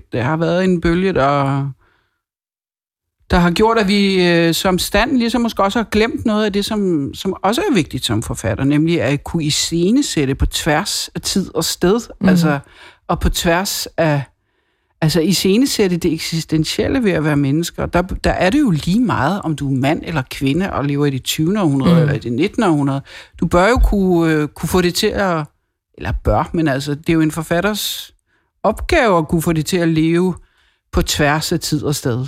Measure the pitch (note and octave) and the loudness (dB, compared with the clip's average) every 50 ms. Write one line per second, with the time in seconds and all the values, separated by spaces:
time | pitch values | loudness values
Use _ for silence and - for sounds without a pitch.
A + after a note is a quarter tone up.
0 | - _ - B2+ A2 C3 D#3 D#3+ E3 D#3+ E3+ F3 F#3+ F#3+ F#3 E3+ E3+ F3 E3+ F3+ | -6 _ -6 -4 -2 -2 -2 -2 0 0 0 0 2 2 0 2 2 0 0 2
1 | F#3 G3 F#3 - C3 C#3 C#3+ C#3+ C#3 C#3 C#3 C#3 C#3 C#3 C3+ _ _ _ _ _ | 0 0 0 2 2 2 2 2 0 0 0 -2 -2 -4 -6 _ _ _ _ _
2 | _ _ _ _ _ _ _ _ _ _ _ _ _ _ _ _ _ _ _ _ | _ _ _ _ _ _ _ _ _ _ _ _ _ _ _ _ _ _ _ _
3 | _ _ _ _ _ - - F3+ F3 F3 E3+ - G#3+ A3 A3+ A3+ G#3 F#3+ G#3 G3+ | _ _ _ _ _ -2 0 2 2 2 2 2 2 4 4 2 2 2 2 2
4 | G3+ G3 F#3+ F#3 F3+ F3 F3 E3+ E3+ E3 E3 - - G3 F#3 F3 - - - G3+ | 2 2 2 2 2 4 4 4 2 2 0 0 0 0 0 0 -2 0 0 0
5 | A3 B3+ C#4+ B3 A#3 A#3 A3+ B3 A#3 A#3 - - G3+ G3 G3+ A#3+ A3 - - G#3 | 0 2 0 0 0 0 0 -2 -2 -2 -2 0 0 0 0 -2 -4 -2 0 0
6 | G#3+ A#3 - C4+ - A#3 G#3+ G#3 G#3+ G#3+ G3 G3+ G3+ - A3+ G#3 G3+ F#3 F3 D3+ | 0 0 -2 -4 -2 -2 0 0 0 0 -2 -2 -4 -4 -4 -2 0 0 0 0
7 | C#3 B2+ - - - F#3+ F3 - - F#3+ A3+ C4+ G4+ G#4+ C#4+ G3 C#3+ - - C3+ | -2 -4 -8 -8 -6 -6 -6 -2 -2 -2 0 0 0 2 2 2 0 0 -4 -6
8 | - - - G#2+ B2 - B2+ - - G2 G#2+ - C3+ C#3 D3 D3 D#3 E3 E3+ D#3+ | -4 -2 -2 -2 -4 -4 -8 -6 -4 -4 -2 0 0 0 2 2 2 2 0 0
9 | G#2 A#2+ C#3+ C#3 - - - E3+ D3+ D3+ D3 - - - - E3+ E3+ F#3 A3+ C#4 | 0 0 -2 -2 -4 -4 -4 -4 -2 -2 -2 -2 -2 -2 -2 0 0 2 2 2
10 | C#4+ - - E3+ C#3+ C3 C#3 C3 - - - - - E3+ D3+ D3+ G3+ - - - | 0 0 0 -2 0 0 0 0 -2 -2 -2 -2 -2 0 0 0 0 -2 -4 -6
11 | - - - F3+ - - - G3+ F3+ - - - E3 - - - - F3+ G3+ A#3+ | -6 -8 -10 -10 -6 -4 -2 -2 -2 -4 -4 -4 -4 -4 -4 0 2 2 2 2
12 | A3+ - - - - F#3+ F#3 F3 E3+ D#3 C#3+ C#3 C3+ - - - - - - _ | 0 -6 -8 0 2 4 4 4 4 2 0 -2 -4 -10 -20 -20 -20 -20 -20 _
13 | _ - F3+ D#3+ - F#3 E3+ - - F3 E3 E3+ G3 G3+ - - - - - - | _ -4 -4 0 0 -2 -2 0 0 0 2 0 0 -2 -4 -8 -8 -8 -4 -2
14 | E3 D#3+ D3 C#3+ C3 - _ _ _ _ _ _ _ _ _ _ _ _ _ - | 0 0 0 0 -2 -6 _ _ _ _ _ _ _ _ _ _ _ _ _ -2
15 | - D#3 D3 E3+ D#3 F3 F3+ - - F#3+ F#3+ A3+ C4+ C4 - - G#3+ F#3+ F3+ E3 | -2 0 2 2 2 2 2 2 2 2 4 4 2 2 2 0 0 0 0 0
16 | - F3 D3 D#3+ - - - D#3+ D#3 - - D#3 D#3 - - - A3+ - C#4 C4+ | 0 -2 -2 -2 -4 -4 -4 -4 -4 -2 0 0 0 -2 -2 -4 -2 -2 0 0
17 | A#3+ G3+ F3 D#3+ D3 D#3 D3+ C#3+ C#3+ C3+ C#3 D#3+ E3+ - - - C#3 - - F3 | 0 0 0 0 0 0 0 0 2 0 0 0 -2 -4 -6 -6 -6 -2 -2 -2
18 | F3+ F#3 - - - F3 - - D#3+ F#3 G#3 D4 D4+ A#3+ F3 C#3+ - - F3 A3+ | -2 -2 -4 -4 -2 -2 0 2 0 2 2 2 2 2 2 0 0 0 0 2
19 | B3+ G3+ C3 G#2+ A#2+ D3 F#3+ G#3 - D#3+ D#3 C#3 D3 C3+ C#3 C3 B2+ C#3 D#3+ - | 2 0 0 0 0 0 -2 -2 -2 -4 -4 -4 -2 -2 -2 0 0 0 0 -2
20 | - - E3 D3+ C3 - - - C#3+ C3+ C#3 E3 G3 F#3+ - F2+ C3+ C#3+ C#3+ C#3+ | -4 -4 -4 -4 -4 -6 -6 -4 -2 0 0 0 -2 -2 -2 -4 -2 -2 0 0
21 | D3 D3 C3+ B2+ - - - - D#3 E3 G3+ A3 G3 D#3 C#3 C3+ C3+ F3 E3+ E3 | 0 0 -2 -2 -6 -6 -4 -2 0 0 0 0 0 0 0 2 4 4 4 4
22 | D#3 C#3+ - G#2+ - A#2 B2 A#2 D#3+ G#3 - - A3+ F#3 D#3+ D3 C#3 C#3+ C3+ C#3 | 4 2 0 -2 -4 -4 -2 -2 -2 -2 0 0 0 2 2 2 0 0 -2 -4
23 | C3 - - - - - - - - E3 - F3 F#3 G#3 A#3+ C4 - - - G3+ | -6 -10 -18 -20 -20 -16 -8 -4 -4 0 2 2 4 4 4 4 4 4 4 2
24 | F#3+ F#3 F3+ E3+ E3 D#3+ D#3+ D3+ D3+ D3 - - - D#3+ - F#3 F3 F3 E3+ - | 2 2 4 4 4 4 2 2 0 -2 -6 -6 -6 0 0 2 2 2 0 0
25 | - G#3 - - G3+ F#3+ F3 D#3+ D3+ - _ _ _ _ _ _ _ _ _ - | -2 -2 0 0 0 0 0 -2 -4 -6 _ _ _ _ _ _ _ _ _ -12
26 | - - B2+ - - A#2+ G#2+ G#2+ D3+ - - E3+ D#3+ D3+ C3 C3+ C#3+ D3 D3 C#3+ | -8 -6 -4 -2 0 0 2 2 0 0 0 0 0 0 0 -2 -4 -6 -6 -6
27 | D#3+ - E3 D#3+ D#3 D#3 D3+ E3 D#3 - E3+ E3+ F3 G3+ G#3+ G3+ - - - - | -2 0 2 2 2 0 0 -4 -4 -2 -2 0 0 -2 -2 -4 -6 -6 -8 -10
28 | - - _ _ _ _ _ _ _ _ _ _ - F#3+ A3 - - - F4+ E4 | -12 -16 _ _ _ _ _ _ _ _ _ _ -2 -2 -2 -2 -2 0 2 2
29 | C4+ A3+ F#3+ E3+ D#3+ - - E3 D#3 F3 E3+ D#3 D3+ - - F3+ E3+ E3 E3 D#3 | 4 4 4 2 2 0 -2 -2 0 0 0 -2 -2 -2 0 0 2 2 2 2
30 | D#3 D#3+ E3 E3+ F#3 F#3 F3 - - _ _ _ _ _ _ _ _ _ - - | 2 2 2 2 2 0 -2 -4 -10 _ _ _ _ _ _ _ _ _ -2 -2
31 | - - - - D3+ C#3+ D3 D#3+ D#3 - F3+ D#3+ - - - D3+ C#3 - D3 - | -2 -2 0 0 2 2 2 0 0 -2 -4 -4 -2 -2 -4 -2 -2 -2 -4 -2
32 | - C#3 A2+ A#2+ C3 | -2 -2 -2 -2 -4